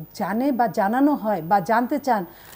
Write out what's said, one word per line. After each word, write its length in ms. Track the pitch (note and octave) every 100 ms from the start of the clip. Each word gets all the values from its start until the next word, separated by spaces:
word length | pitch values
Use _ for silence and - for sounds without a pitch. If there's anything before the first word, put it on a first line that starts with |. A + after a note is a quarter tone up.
| D#3+
জানে 380 | - F#3 A3 C#4
বা 160 | B3 A#3
জানানো 460 | F#3+ G3 B3 C#4+
হয় 280 | C#4+ G#3+ G3
বা 180 | D#3+ G3+
জানতে 400 | F#3 A3+ A#3+ D4
চান? 260 | C4 A3 E3+ - -